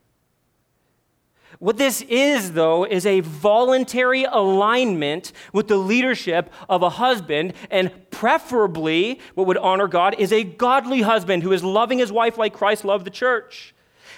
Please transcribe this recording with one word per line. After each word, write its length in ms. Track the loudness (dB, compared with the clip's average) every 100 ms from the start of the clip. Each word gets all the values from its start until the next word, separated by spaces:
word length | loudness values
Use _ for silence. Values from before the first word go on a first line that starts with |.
| _ _ _ _ _ _ _ _ _ _ _ _ _ _ _ -8
What 180 | -2 0
this 260 | 0 -2
is, 480 | -2 2 2 0 -2
though, 340 | 0 2 2 0
is 220 | 0 0
a 140 | 0
voluntary 1040 | 0 -2 2 4 4 2 0 0 0 0 0
alignment 1040 | 0 2 2 2 2 0 0 -2 -4 -8 -20 -6
with 140 | -2 0
the 100 | 0
leadership 760 | 2 2 0 -2 -2 -2 -4 -8 -4
of 140 | 0
a 60 | 0
husband, 640 | 0 0 0 -2 -4 -4 -8 -4
and 200 | -2 -2 -4 -18
preferably 1080 | -4 0 0 -2 0 0 0 -2 0 0 -4 -8
what 140 | -4 0
would 100 | 0
honor 300 | 2 0 0
God 260 | 2 0 0
is 120 | 0
a 120 | 0
godly 580 | -2 -2 2 2 0 0
husband 400 | 2 0 0 -2
who 100 | 0
is 120 | 0
loving 340 | 0 0 0 0
his 140 | 0
wife 260 | 0 0 0
like 160 | -4
Christ 320 | 0 -2 0 0
loved 220 | -2 -4
the 20 |
church. 640 | -4 -2 -2 -4 -20 -20 _ _ _ -20